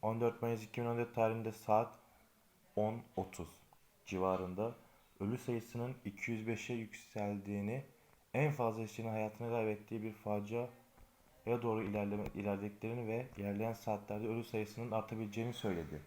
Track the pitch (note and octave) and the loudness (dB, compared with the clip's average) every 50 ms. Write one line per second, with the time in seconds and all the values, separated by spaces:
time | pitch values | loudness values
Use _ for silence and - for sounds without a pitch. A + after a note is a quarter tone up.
0 | - G#2+ A2+ A2+ A#2+ A#2 A2+ - - A#2 A#2 A2 A2 G#2+ - - A#2+ A#2 A#2 A#2 | 2 2 2 4 4 2 2 2 0 0 0 0 -2 -6 -4 -2 0 2 2 2
1 | A#2+ A#2 - A#2 A2+ A2 A2+ A2+ A2 A2+ G#2+ - - - G#2+ G#2+ A#2+ A2+ - - | 0 0 4 4 4 4 4 2 -2 -4 -6 -6 2 6 6 6 6 4 -2 -16
2 | - - - - - - _ _ _ - _ - _ - - - G#2+ G#2+ A2 A#2 | -20 -20 -20 -20 -20 -20 _ _ _ -20 _ -20 _ -6 0 2 2 2 2 -2
3 | A2 - - - F#2+ E2+ - - E2+ D#2+ - - - - - - - - _ - | -8 -6 -4 -4 -4 -2 -4 -10 -10 -10 -10 -20 -20 -20 -20 -20 -20 -20 _ -20
4 | - - G2+ F#2 F#2 F#2+ F#2 F#2 F#2 F2+ F2+ F#2 G#2+ A#2 A#2 - - - - - | -10 -4 0 2 4 4 4 4 2 -2 0 0 0 0 -2 -6 -16 -20 -20 -20
5 | - - - - G2 G2+ A#2 B2 - - A#2+ A#2 A2+ - - A#2 A#2 B2 C3 - | -20 -20 -6 -2 0 0 0 0 0 -2 -2 -2 -2 -4 -4 -4 -2 -2 -4 -6
6 | - G#2 G2+ - - - A#2 A2 A2 A2 A#2 G#2 - - B2 A#2 A2+ G#2+ - - | -8 -8 -6 -4 -2 -2 -2 0 0 -2 -2 -2 -2 -4 -4 -4 -4 -6 -10 -16
7 | - - - A2 G#2 G2+ G#2 G2+ F#2+ G2 G2+ G2+ G2+ G#2 A#2 C3+ C#3 - - - | -18 -10 -4 -2 0 0 0 -2 -2 -2 -2 0 0 0 -2 -2 -4 -8 -16 -20
8 | - - - - - _ - A#2+ C#3+ D3+ C#3+ D3 B2 A2+ G#2+ A2 A2+ G#2 - - | -20 -20 -20 -20 -20 _ 2 2 4 4 4 4 2 2 2 0 -4 -4 -4 -4
9 | A2+ A2+ A2 A2 G#2+ G#2+ G#2+ A2 A#2 A#2 A#2 A#2 A2 A2 G#2 G2+ G#2+ - A2+ A2 | -4 -2 0 0 0 -2 -2 -4 -4 0 2 2 4 2 2 0 -4 -6 -6 -4
10 | G#2+ A2 G#2+ - - G#2+ G#2 G#2 G2+ G#2 A2 A#2 A#2+ A#2+ - - - - _ - | -4 -4 -6 -6 -2 0 0 0 0 0 -2 -2 -2 -2 -6 -14 -20 -20 _ -20
11 | - - - _ - - - - - A2+ A#2+ A#2+ A2+ A#2 A2 A2 A2 G2 G2+ G#2+ | -20 -20 -20 _ -20 -20 -20 -10 0 2 2 2 4 2 2 2 2 0 2 0
12 | G#2 G2+ G2+ G#2 G2+ - - - G2+ G#2 G2+ G2 G2+ G#2 G2+ - - A2+ A#2 B2 | 0 0 0 -2 -2 -2 -4 -2 0 2 2 0 0 -4 -6 -4 -4 -4 -2 -2
13 | A#2 A2 A2+ A#2+ B2 B2+ - - G2+ G2+ G2+ G2+ A2 A2+ A2+ A2 - - G#2+ G2+ | -2 0 0 -2 -2 -4 -6 -4 -2 0 0 0 0 0 -2 -2 -2 -2 -2 -2
14 | G#2 - G#2+ G#2 A2 A2+ A2+ A#2 A#2 - - A2 G#2+ G#2 G#2 - A#2 A#2+ A2 A2 | 0 -4 -4 -2 0 0 0 -2 -2 -2 -2 -2 -2 -2 -4 -8 -4 0 0 0
15 | G#2+ - A#2 A2 A2+ G#2 G2+ A2+ A2+ A#2+ A#2+ - - G#2+ F#2 E2+ E2 D2 D2 D2+ | 0 0 -4 -4 -4 -4 -2 -2 -2 -2 -2 -2 0 0 0 0 -2 -4 -6 -10
16 | - | -10